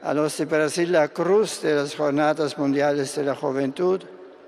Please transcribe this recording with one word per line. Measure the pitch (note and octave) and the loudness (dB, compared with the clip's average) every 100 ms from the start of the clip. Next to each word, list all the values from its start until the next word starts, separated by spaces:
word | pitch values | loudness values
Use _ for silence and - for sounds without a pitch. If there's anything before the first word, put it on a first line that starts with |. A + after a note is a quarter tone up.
a | E3 | -2
los | C#3+ D3+ - | 0 0 -2
de | |
Brasil | D3+ D#3 D3+ C#3+ E3+ | 0 2 2 0 2
la | F3 D3 | 2 2
cruz | - E3+ G3+ G3+ - | 0 2 2 2 -2
de | D#3+ | 0
las | D3 C#3+ C#3+ | 0 0 -2
Jornadas | D3+ C#3+ D3+ D#3 D3 C#3+ | 0 2 2 2 -2 0
Mundiales | C#3 C#3 D3 C#3+ C#3 D3+ | 0 2 2 0 -2 -2
de | |
la | C#3 C3+ | -4 -2
Juventud, | D3 C3 C#3 C3+ F3+ F#3+ - - - - | -2 -2 -4 0 0 0 -4 -20 -20 -20